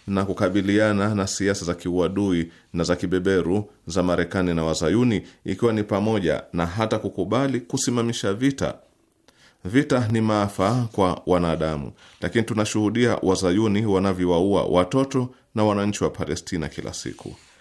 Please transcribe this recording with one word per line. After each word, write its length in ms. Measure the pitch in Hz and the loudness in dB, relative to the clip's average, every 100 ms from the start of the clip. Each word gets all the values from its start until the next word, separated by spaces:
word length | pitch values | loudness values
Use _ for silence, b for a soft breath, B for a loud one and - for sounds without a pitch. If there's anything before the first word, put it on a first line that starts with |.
| - | -4
na 180 | 98 98 | -2 -2
kukabiliana 880 | 92 95 98 95 104 107 104 101 107 | 0 0 0 2 2 2 2 0 0
na 120 | 95 | -2
siasa 380 | - 98 98 87 | -2 -2 -2 -4
za 80 | |
kiuadui 800 | 85 90 90 82 98 101 87 80 B B | -6 -2 0 0 0 0 0 -2 B B
na 100 | 85 | -4
za 120 | 82 87 | 0 0
kibeberu 680 | 92 92 95 95 82 101 107 B - | 0 0 2 2 2 -2 -4 B -6
za 160 | 90 | -2
Marekani 500 | 90 85 85 98 90 | 0 0 0 0 0
na 100 | 85 | 0
Wazayuni, 580 | 80 78 82 104 123 101 - B - | 0 0 0 2 2 0 -4 B -8
ikiwa 280 | 95 117 | -2 0
ni 100 | 110 | 0
pamoja 600 | 101 101 107 110 82 71 - | -2 -2 0 0 0 -2 -4
na 120 | 87 85 | -4 -2
hata 340 | 95 110 107 | -2 -2 -2
kukubali 600 | 101 - 92 110 139 123 | -4 -4 -2 0 0 -2
kusimamisha 720 | - 135 - 120 117 117 110 | -4 -4 -2 0 0 -2 -2
vita. 400 | 101 135 135 73 - _ _ _ _ _ b b b 90 | 0 0 0 -4 -6 _ _ _ _ _ b b b -2
Vita 420 | 120 147 131 110 | 0 2 2 2
ni 100 | 113 | 0
maafa 680 | 110 107 101 - 95 123 113 | 2 2 0 0 0 2 0
kwa 300 | 107 92 82 - | 0 0 0 0
wanadamu, 680 | 90 85 80 78 76 65 - B B | 2 2 0 -2 -4 -6 -12 B B
lakini 220 | 87 113 | -4 -2
tunashuhudia 720 | 110 107 107 110 104 113 120 107 | 0 0 -2 0 0 2 2 2
Wazayuni 640 | 107 117 90 87 107 101 110 | 0 2 2 2 2 2 2
wanavyowaua 760 | 95 98 90 90 85 95 95 - | 2 2 0 2 2 4 2 2
watoto 640 | 87 90 135 135 131 127 B B 113 | 2 2 0 0 0 -4 B B 0
na 80 | |
wananchi 400 | 107 101 101 101 | 2 2 0 0
wa 60 | 80 | -2
Palestina 580 | - - - - 92 73 | -2 -6 -6 -6 -6 -6
kila 260 | - 58 | -8 -10
siku. 420 | - - - - - b b | -8 -10 -12 -14 -16 b b